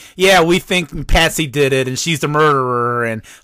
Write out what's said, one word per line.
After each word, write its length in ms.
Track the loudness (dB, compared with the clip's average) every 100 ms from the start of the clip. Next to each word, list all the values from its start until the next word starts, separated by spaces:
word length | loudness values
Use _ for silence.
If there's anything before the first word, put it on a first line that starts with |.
| -16 -2
"Yeah, 260 | 2 4
we 160 | 4 0
think 480 | 0 -4 -4 -8 0
Patsy 400 | 2 2 -2 -4
did 240 | 0 0
it, 160 | 0 -2
and 100 | -4
she's 220 | -4 -4
the 80 | -2
murderer, 800 | 2 2 2 0 -2 -2 -2 -4
and 160 | -6 -12 -6